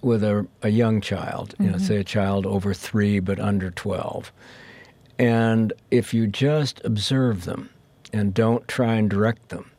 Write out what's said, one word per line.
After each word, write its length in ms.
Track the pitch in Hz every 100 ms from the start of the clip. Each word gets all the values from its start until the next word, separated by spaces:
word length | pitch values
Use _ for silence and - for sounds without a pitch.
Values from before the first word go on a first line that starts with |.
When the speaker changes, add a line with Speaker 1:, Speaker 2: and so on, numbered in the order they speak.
Speaker 1:
with 220 | 131 113
a, 200 | 104 104 98 _
a 80 | 110
young 300 | 107 117 110
child, 540 | - - 85 - - -
you 60 | 196
know, 80 |
Speaker 2:
Mm-hmm. 100 | -
Speaker 1:
say 120 | 190 104
a 60 |
child 400 | 95 110 98 98
over 300 | 98 101 98
three 460 | 92 - 107 104 101
but 180 | 92 98
under 320 | 101 101 92
twelve, 640 | 90 98 95 - - - _ - - - - - - - -
and 560 | 123 117 113 113 110 - _
if 200 | 123 107
you 140 | 113 113
just 580 | 101 139 151 139 -
observe 600 | - 107 101 135 127 101
them 260 | 90 - - _ _ _ -
and 220 | 107 104
don't 320 | 92 113 117 -
try 280 | - 117
and 140 | 113 107
direct 420 | 95 110 113 _
them 200 | 87 -